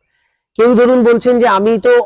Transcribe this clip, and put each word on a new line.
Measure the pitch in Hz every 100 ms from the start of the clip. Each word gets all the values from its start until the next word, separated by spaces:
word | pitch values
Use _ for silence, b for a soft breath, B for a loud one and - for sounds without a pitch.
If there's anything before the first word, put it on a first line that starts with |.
| _ _ _ _ _ -
কেউ | 233
ধরুন | 220 247 254
বলছেন | 233 233 247 247
যে | 233
আমি | 196 208 226
তো | 240 240